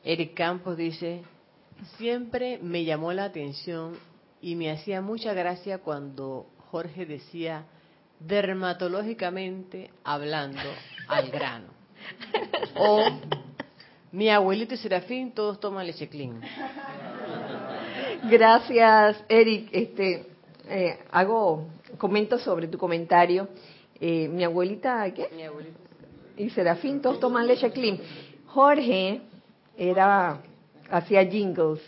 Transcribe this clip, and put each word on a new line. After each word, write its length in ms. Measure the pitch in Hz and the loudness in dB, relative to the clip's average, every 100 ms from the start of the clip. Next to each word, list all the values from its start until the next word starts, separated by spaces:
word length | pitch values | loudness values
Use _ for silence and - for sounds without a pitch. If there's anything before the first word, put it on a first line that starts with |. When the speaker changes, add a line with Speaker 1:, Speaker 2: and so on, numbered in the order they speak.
Speaker 1:
Eric 300 | 143 165 160 | -4 -4 -4
Campos 420 | - 170 180 185 165 | -2 -4 -2 -8 -6
dice, 460 | 165 160 170 175 175 _ _ _ _ - 185 - | -6 -6 -10 -10 -16 _ _ _ _ -20 -20 -8
siempre 640 | 233 240 233 240 247 247 | -4 -4 -6 -6 -6 -6
me 220 | 175 175 | -6 -4
llamó 280 | 160 156 165 | -2 -2 -4
la 120 | 185 | -4
atención 680 | 202 170 143 143 - 165 165 170 - _ _ _ | -6 -8 -10 -10 -10 -10 -10 -14 -20 _ _ _
y 140 | 170 | -8
me 160 | 170 160 | -6 -6
hacía 300 | 156 202 190 | -6 -6 -8
mucha 320 | 196 226 226 | -6 -6 -4
gracia 460 | 185 175 180 196 190 | -2 -4 -4 -8 -8
cuando 680 | 160 143 143 135 135 131 - _ _ | -6 -8 -10 -12 -10 -10 -14 _ _
Jorge 360 | 170 170 170 170 | -10 -10 -12 -12
decía, 580 | 147 - 170 165 156 156 _ _ _ _ _ | -12 -14 -10 -8 -8 -14 _ _ _ _ _
dermatológicamente 1700 | 160 202 196 190 185 180 180 185 214 226 180 185 185 190 185 185 - _ | -2 0 0 -2 -4 -2 -4 -2 -4 -4 -6 -6 -8 -10 -14 -18 -18 _
hablando, 560 | - 147 147 156 139 135 143 - - - - | -6 -4 -4 -6 -6 -10 -10 -12 -16 -18 -2
al 220 | 147 131 | -2 -2
grano. 360 | - 135 117 92 - _ - - - - 427 - - - - | -6 -8 -8 -16 -20 _ -20 -20 -18 -6 -6 -4 -6 -6 2
O, 280 | 208 214 220 131 - - - - - _ - _ _ | 4 6 2 -2 -8 -10 -10 -18 -18 _ -20 _ _
mi 180 | 180 214 | 0 4
abuelito 440 | 208 190 202 226 | 4 4 0 -4
y 20 | 254 | -8
Serafín, 540 | 208 180 180 254 254 | -2 -4 -2 -8 -8
todos 260 | 220 208 202 | -4 -4 -4
toman 280 | 208 196 180 | -8 -6 -8
leche 220 | 160 147 | -10 -12
clean. 320 | 147 127 113 - - 269 285 269 - - - - - - - - - - 508 480 415 226 | -10 -12 -12 -14 -12 -12 -12 -14 -14 -14 -12 -10 -10 -10 -10 -10 -10 -10 -8 -8 -4 6
Speaker 2:
Gracias, 920 | 220 226 233 - 240 226 220 208 208 - | 8 10 8 6 6 8 8 6 2 4
Eric. 400 | 220 226 214 - | 6 6 4 -2
Este, 540 | 226 226 - 190 170 - - _ - - | -2 -2 -2 -2 -4 -10 -20 _ -20 -8
eh, 300 | 196 175 - - | -2 -2 -4 -2
hago, 560 | 170 190 226 196 156 160 - - - | 2 2 2 2 0 -6 -16 -20 -6
comento 400 | 196 208 214 247 | 0 0 2 -2
sobre 300 | 262 170 165 | 0 -4 -4
tu 100 | - | -4
comentario. 680 | 180 170 165 175 175 180 196 - - - _ _ | -2 -2 4 6 6 2 -2 -12 -20 -20 _ _
Eh, 280 | 170 165 156 | -2 0 -2
mi 160 | 175 | -2
abuelita, 680 | 175 170 185 214 262 240 196 | 0 0 -2 -2 -4 -2 -4
¿qué? 160 | - 523 | -6 -10
Speaker 1:
Mi 80 | 165 | -10
abuelita. 360 | 160 151 156 165 - - - - - - | -14 -14 -16 -20 -20 -20 -20 -20 -20 -8
Speaker 2:
Y 140 | 214 | -4
Serafín, 500 | - 175 170 277 202 | 0 2 2 -2 0
todos 160 | - - | -2 0
toman 280 | 247 254 240 | 0 2 2
leche 240 | 240 240 | 4 2
clean. 260 | 269 226 196 - - - - - | 0 -2 -2 -8 -18 -20 -20 -4
Jorge 720 | 277 277 294 240 190 190 233 - - _ _ _ - | 6 8 8 4 2 0 -4 -10 -20 _ _ _ -4
era, 640 | 180 185 196 196 180 139 - - _ _ - | 0 6 6 6 2 -2 -12 -20 _ _ -2
hacía 340 | 175 165 196 185 | -2 4 4 6
jingles. 540 | 208 196 170 160 156 | 2 -2 0 0 0